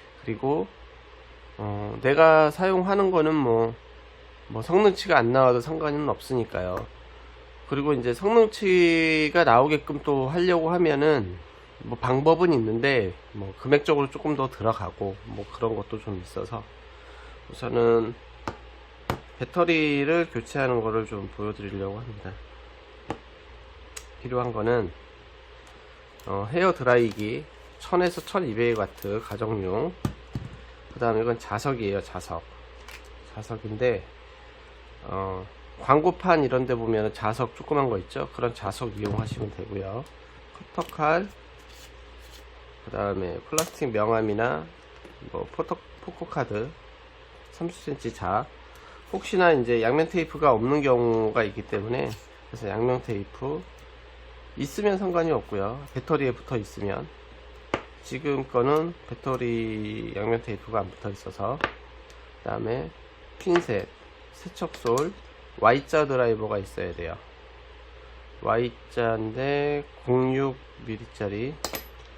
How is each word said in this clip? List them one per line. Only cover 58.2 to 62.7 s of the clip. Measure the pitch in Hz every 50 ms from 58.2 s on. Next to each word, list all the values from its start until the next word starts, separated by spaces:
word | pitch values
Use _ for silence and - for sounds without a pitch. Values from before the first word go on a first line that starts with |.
| 160 147 139 135 131
거는 | 131 - 123 120 135 147 156 160 170 170 - - -
배터리 | - - - 135 131 123 123 120 117 113 113 110 110 107 107 104 107 110 113 113 104
양면 | 98 104 110 117 113 113
테이프가 | - 104 98 - - 110 107
안 | 92 92
붙어 | - - - 104
있어서. | 98 - - - - - 98 107 135 -
그 | - - - - - - - - - - - - - - - - - -
다음에 | 53 - 110 107